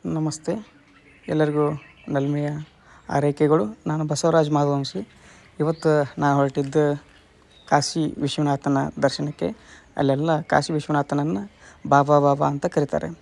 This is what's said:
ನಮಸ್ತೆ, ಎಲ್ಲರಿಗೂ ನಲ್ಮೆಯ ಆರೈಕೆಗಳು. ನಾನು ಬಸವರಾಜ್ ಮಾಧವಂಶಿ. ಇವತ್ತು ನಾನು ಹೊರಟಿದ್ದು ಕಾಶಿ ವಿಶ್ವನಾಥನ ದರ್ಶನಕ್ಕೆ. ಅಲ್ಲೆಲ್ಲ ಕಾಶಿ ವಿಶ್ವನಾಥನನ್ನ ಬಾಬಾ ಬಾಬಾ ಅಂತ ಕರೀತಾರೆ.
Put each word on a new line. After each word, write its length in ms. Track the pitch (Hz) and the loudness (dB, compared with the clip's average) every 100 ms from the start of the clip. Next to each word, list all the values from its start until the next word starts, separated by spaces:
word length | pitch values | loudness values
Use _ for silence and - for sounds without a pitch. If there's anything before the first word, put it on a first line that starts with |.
| 175 | -4
ನಮಸ್ತೆ, 600 | 160 156 151 - 208 214 - _ _ _ - - | -4 -4 -4 -6 -8 -8 -20 _ _ _ -18 -6
ಎಲ್ಲರಿಗೂ 520 | 156 151 147 147 147 - - - | 0 0 0 -2 -2 -12 -20 -6
ನಲ್ಮೆಯ 400 | 147 139 147 147 147 151 _ _ - - | -4 -2 -2 -4 -6 -12 _ _ -20 -4
ಆರೈಕೆಗಳು. 680 | 143 143 143 151 160 208 214 - | 0 0 2 2 4 0 -6 -6
ನಾನು 180 | 156 156 | -4 -2
ಬಸವರಾಜ್ 460 | 147 165 165 151 | 0 2 2 2
ಮಾಧವಂಶಿ. 560 | 147 143 143 135 185 220 - - - - - | 2 2 0 -4 -8 -12 -16 -20 -20 -20 -4
ಇವತ್ತು 600 | 151 160 160 151 143 - | -4 0 2 2 0 -2
ನಾನು 140 | 147 139 | 0 2
ಹೊರಟಿದ್ದು 680 | 139 135 139 151 147 143 - - _ _ _ _ - | 2 0 -2 2 2 0 -8 -20 _ _ _ _ 0
ಕಾಶಿ 520 | 147 143 165 151 - | 0 0 -2 -2 -2
ವಿಶ್ವನಾಥನ 560 | 139 - 147 139 143 139 147 147 | -4 0 0 0 0 0 -2 0
ದರ್ಶನಕ್ಕೆ. 520 | 143 - 147 - 170 220 - - _ - | -2 -2 -8 -4 -6 -8 -18 -20 _ -2
ಅಲ್ಲೆಲ್ಲ 440 | 139 135 160 156 | 0 2 0 -2
ಕಾಶಿ 320 | 160 147 147 | 2 0 0
ವಿಶ್ವನಾಥನನ್ನ 640 | 156 - 151 143 143 147 190 202 _ - - - | -4 -2 -2 0 -2 -2 -4 -6 _ -20 -16 2
ಬಾಬಾ 320 | 143 143 147 | 2 6 4
ಬಾಬಾ 280 | 143 139 143 | 4 2 0
ಅಂತ 180 | 143 175 | -2 -2
ಕರೀತಾರೆ. 420 | - 147 156 165 165 | -2 -2 -2 -6 -12